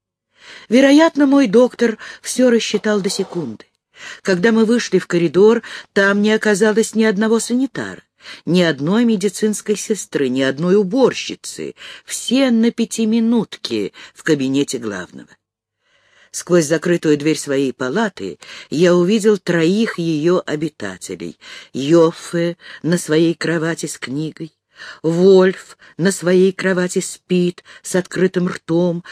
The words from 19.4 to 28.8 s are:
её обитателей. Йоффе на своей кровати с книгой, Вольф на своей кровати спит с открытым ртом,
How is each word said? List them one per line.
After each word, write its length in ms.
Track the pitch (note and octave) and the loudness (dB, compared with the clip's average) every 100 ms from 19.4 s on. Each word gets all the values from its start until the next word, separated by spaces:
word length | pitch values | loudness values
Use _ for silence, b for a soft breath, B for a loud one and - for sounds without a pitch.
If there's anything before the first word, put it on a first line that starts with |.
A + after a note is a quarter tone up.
| - E3+ E3 G3+ A3+ - | 0 0 2 2 -2 -4
её 420 | E3 D3+ E3 F3+ - | -4 -2 0 0 -2
обитателей. 920 | D3+ D#3 - G2+ F#2 - F2 F2 - B B B | -6 -6 -8 -14 -12 -14 -12 -12 -14 B B B
Йоффе 800 | B2 C#3 E3+ D#3+ - - E3+ E3+ E3+ B B | -8 2 4 4 0 -8 -4 -4 -6 B B
на 140 | D#3 F3 | -2 -2
своей 360 | - D#3 E3+ | 0 2 2
кровати 540 | E3 D#3 E3 D#3+ D#3+ D#3 | 0 -4 -2 -4 -6 -10
с 100 | - | -12
книгой, 560 | - C#3 D#3 - D#3+ _ _ B B B | -10 -8 -8 -10 -16 _ _ B B B
Вольф 720 | D#3+ E3+ F#3+ F#3+ F#3 F3+ - - b - | -2 4 6 6 4 0 -14 -20 b -2
на 140 | F3+ | -2
своей 420 | F#3+ E3 F#3 F#3+ | 0 0 4 2
кровати 460 | F#3 F#3 F3+ F3+ F#3+ | 2 -2 -2 -2 -4
спит 640 | - - _ F3+ F3+ - B B | -6 -12 _ 0 0 -4 B B
с 120 | - F3+ | -4 -4
открытым 520 | - E3+ F#3 F#3 F3+ | -4 -2 -2 0 -4
ртом, 560 | - - E3 | -6 -4 0